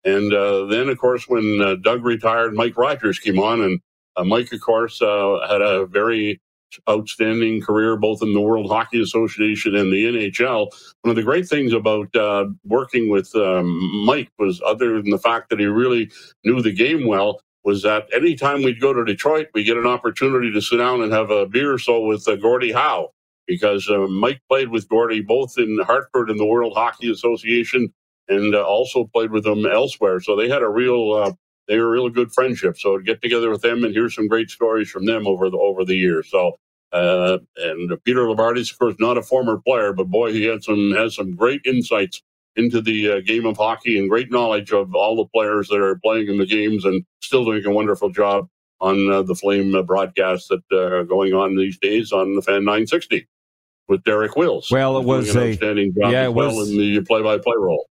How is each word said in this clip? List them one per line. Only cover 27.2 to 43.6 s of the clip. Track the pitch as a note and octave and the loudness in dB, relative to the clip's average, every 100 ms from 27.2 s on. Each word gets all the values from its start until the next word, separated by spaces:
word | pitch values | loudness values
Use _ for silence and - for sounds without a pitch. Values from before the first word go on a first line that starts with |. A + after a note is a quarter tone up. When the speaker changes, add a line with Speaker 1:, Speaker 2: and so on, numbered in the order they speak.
| A#2+ A2+ A2+ A#2 A2+ B2 A2+ _ _ _ - | -2 -2 0 0 0 -2 -2 _ _ _ -2
Speaker 1:
and, | G2 G#2 | 0 2
uh, | G#2 | 2
also | G2 G#2 B2+ B2+ A2+ | 2 0 0 -2 0
played | A#2 A2+ | -2 0
with | G#2+ G#2+ | -2 0
them | G#2 G#2+ | 0 0
elsewhere. | A2 C3+ - G2+ F#2 | 0 0 0 0 0
So | F#2 G#2 | -2 -2
they | A#2 | 0
had | C#3 | 0
a | A2 | 0
real, | A2 B2+ B2 A2 | 0 0 0 0
uh, | G#2+ G2+ F2+ _ _ - | 0 -2 -6 _ _ -2
they | G#2+ | 0
were | A#2 | 2
a | |
real | A#2 B2 | 0 0
good | A#2 A#2+ | 0 0
friendship. | - C3 A#2+ F#2+ E2+ | 0 0 0 -2 0
So | G2+ G2 | -2 0
I'd | F#2+ | -2
get | A2 | -2
together | A#2+ A#2+ A#2 | 0 0 0
with | G#2+ | 0
them | A#2 A#2+ | 0 0
and | A#2 | 0
hear | G#2 A#2 | 0 -2
some | A2+ G#2+ | -2 0
great | A2+ A2 | 0 -2
stories | - A#2 A2 G#2 | -2 0 0 -4
from | F#2+ G2+ | -2 -2
them | A2+ G2+ | 0 0
over | F#2 F#2+ | 0 0
the, | F#2 | 2
over | G2+ F#2+ | 0 0
the | F#2 F#2 | -2 2
years. | F#2 E2 - | 2 0 0
So, | G2 F2+ - _ _ _ | 0 0 -4 _ _ _
uh, | F2 F2 F#2 F2+ F#2 - - | -2 2 2 0 -2 -6 -8
and | E2+ E2 F2 E2+ - | -8 -6 -6 -4 0
Peter | B2+ | 0
Labardius, | A#2+ A2 A2+ A#2+ A2+ | 0 2 0 0 -6
of | - | -2
course, | B2 G2+ | -2 0
not | A#2 A#2+ | 0 0
a | |
former | - C3 A#2+ G#2+ | 0 0 0 -2
player, | - B2 G#2 | 0 0 0
but | F#2+ F#2 | -2 -2
boy, | G#2 A#2 | 0 0
he | G#2+ G#2+ | 0 -2
had | A2 | -2
some, | - G#2 G2+ | -2 0 2
has | G2+ A2+ | 0 -2
some | - G2 F2 | -4 -8 0
great | A#2 C#3+ C3 | 0 0 -2
insights | B2+ - A2 F#2+ - _ _ _ - | -2 0 -2 -2 -8 _ _ _ -2
into | A#2+ A#2 | 0 0
the, | A2 G#2+ G#2 | 0 0 0
uh, | G2+ | 0
game | F#2+ A2+ A2+ | 0 -2 -2
of | |
hockey | G#2 | 0